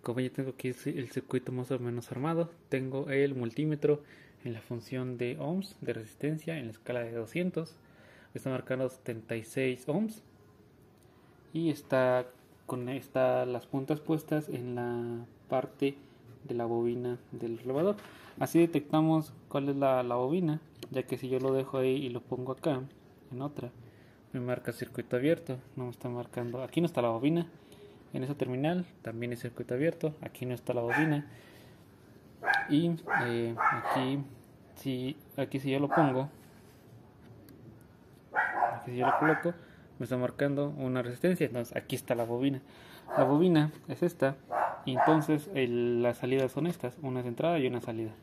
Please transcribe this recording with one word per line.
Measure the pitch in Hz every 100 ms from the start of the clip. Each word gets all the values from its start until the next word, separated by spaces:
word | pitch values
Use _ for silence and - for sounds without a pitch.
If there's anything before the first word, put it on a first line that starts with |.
Como | - 117
ya | 127
tengo | - 135
aquí | - 127
el |
ci-, | 123 143 160
el | 120
circuito | 131 - 127 127
más | 127 123
o | 131
menos | 120 120 -
armado, | 123 147 165 170 - -
tengo | 135 131 135 143
el | 139 139 131
multímetro | 117 117 156 147 147 147 - - - -
en | 127
la | 113
función | - 120 117 127 127 123
de | 123 156
ohms, | 143 185 196 -
de | 139
resistencia, | 113 110 - 143 156 170 160
en |
la | 117
escala | 104 - 123
de | 117
doscientos. | 117 110 165 180 160 165 - - - - - -
Está | 127 135
marcando | 127 - 131 131
setenta | - - 113 - 117
y |
seis | 107 - 131 123 -
ohms. | 156 220 - - - - - - - - - - - - - -
Y | 160 165
está | 147 - 131 127 127 123 - - - -
con | 127 123
esta, | 135 131 135 127 127 127
las | 123 -
puntas | 139 135 151
puestas | - 160 - 151 151
en | 139 123
la | 123 120 120 120 117 120 - -
parte | 131 139 - 139 139 - - - -
de | - 120
la |
bobina | 117 117 117 120 123 123 -
del | 120 117 117
relevador. | 120 135 185 208 - - - -
Así | 135 160
detectamos | 170 165 143 156 160 160 156 - -
cuál | 143 139
es | 139
la, | 139 131
la | 123 120
bobina, | 127 175 165 156 - - -
ya | 131
que | 123 127
si | 127
yo | 131
lo | 135
dejo | 135 131 135
ahí | 131
y | 131 135
lo | 120
pongo | - 127 127
acá, | 131 165 131 135 - - - -
en | 123
otra, | 143 143 120 - - - - - -
me | 131
marca | 123 123 -
circuito | - - - 117 123
abierto, | 139 165 165 131 -
no | - 123
me |
está | 120 127
marcando, | 123 113 - 120 123
aquí | 127 160
no | 165
está | 151
la | 120
bobina, | 113 139 170 170 - - - - - -
en | 139
esa | 131 143
terminal | 127 127 147 180 175 -
también | 113 113 120
es | 120
circuito | 120 117 120
abierto, | 123 160 165 151 147
aquí | - - 127
no |
está | 123 -
la | 123
bobina, | 117 123 160 147 147 - - - - - - - - - - - - - -
y, | 147 170 165 - - 123
eh, | 117 117 117
aquí | 120 123 - 135 131 139 135 - - - - -
si, | 135 127 127 151 - -
aquí | 135 139
si | 135
yo | 135
lo | 143
pongo, | 170 147 127 143 - - - - - - - - - - - - - - - - - - - -
aquí | - - - - - -
si | 123
yo | 120
lo | -
coloco, | 151 151 170 175 - - - -
me |
está | 123 127
marcando | 123 - 143 139 143 151
una | 131 127
resistencia, | 120 120 175 175 135
entonces | 123 117 -
aquí | - 127
está | -
la | 120
bobina. | 117 120 135 131 - - - - - -
La |
bobina | 131 147 185 160 151 - -
es | 131
esta, | 175 - 135 139 - - - - -
y |
entonces | 127 160 156 151 151 170
el, | 170 123 120 120 120
las | 120 120
salidas | 123 135 131
son | 143 170
estas, | 170 123 -
una | 139 127
es | 123
entrada | 117 156 170
y | 127
una | 120
salida. | 117 113 110 -